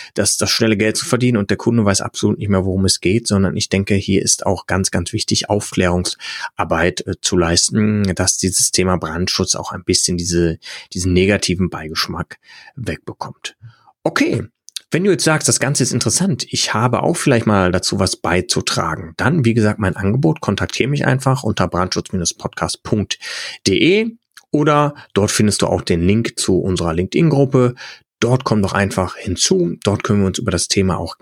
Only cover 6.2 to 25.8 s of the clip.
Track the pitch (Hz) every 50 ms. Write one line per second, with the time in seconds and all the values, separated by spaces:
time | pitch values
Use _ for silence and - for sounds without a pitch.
6.2 | - - - - - - - - 92 80 85 82 85 92 - - - 104 90 -
7.2 | - - 101 90 85 82 85 - - - - 107 107 107 107 104 101 95 87 -
8.2 | 92 90 - - - 92 - - - - - - 92 92 92 82 82 78 80 87
9.2 | 90 - - - 92 - - - - - - 98 - - 92 - - - 90 85
10.2 | 85 92 85 87 85 82 80 - - - - - - - - 92 90 92 87 90
11.2 | 95 101 101 95 - - 87 90 92 82 - 80 78 78 80 - - - 85 85
12.2 | 85 - - - _ - - - - - _ 131 110 90 78 - _ - - -
13.2 | - - - - - - - _ 117 113 - _ _ _ _ _ - 156 - -
14.2 | 285 339 - 107 95 - _ _ _ - _ - - _ - 165 190 208 170 -
15.2 | - 156 156 151 - - - - - 135 143 - 127 - 123 120 - 110 - -
16.2 | 180 202 127 - - - - - - - - 107 120 123 120 98 - - 170 -
17.2 | - 147 123 113 - 107 104 98 92 90 90 87 - - 101 98 95 92 - -
18.2 | - - 87 92 - - - 92 - - - - 90 82 80 - 82 82 - -
19.2 | 95 127 180 160 117 117 110 117 104 107 104 - 104 95 - - 95 98 117 135
20.2 | 160 160 156 - - - 101 - - - - - - 135 147 143 - 131 131 131
21.2 | - 131 131 135 - 110 - - - - - 87 92 92 - - - - - 92
22.2 | 85 - - - - - - - - - - - - - 110 104 90 - - -
23.2 | - - - - - - - - - 101 - - 123 165 196 214 226 226 233 -
24.2 | _ _ _ - _ _ - 147 147 156 147 147 147 143 147 - - _ - 98
25.2 | 98 101 - - 107 104 98 - - - 95 87